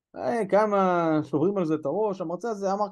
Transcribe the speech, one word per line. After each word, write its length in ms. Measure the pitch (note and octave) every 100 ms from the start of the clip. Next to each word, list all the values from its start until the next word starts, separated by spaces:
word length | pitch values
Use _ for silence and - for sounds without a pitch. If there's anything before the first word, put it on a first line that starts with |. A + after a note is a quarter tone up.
| _ -
אה, 320 | D#3+ A#3+ G3
כמה 600 | F#3+ G#3+ G3+ F#3+ F3 E3 D#3
שוברים 340 | D3 D3+ E3 G3+
על 80 | E3
זה 100 | D#3
את 100 | C#3+
הראש, 360 | F3 G#3+ F#3+
המרצה 280 | E3 F3+ A#3
הזה 240 | G#3 G3
אמר 120 | G3 G#3